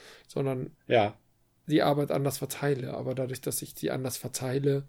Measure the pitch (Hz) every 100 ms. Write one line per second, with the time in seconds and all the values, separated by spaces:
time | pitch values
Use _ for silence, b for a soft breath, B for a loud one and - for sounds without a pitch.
0 | B B B - 135 131 147 - - 120
1 | 104 - _ _ _ _ - 151 - 143
2 | 143 - 139 135 135 - 143 135 127 -
3 | 127 131 127 135 135 127 147 - - 131
4 | 127 - 131 - 127 135 139 139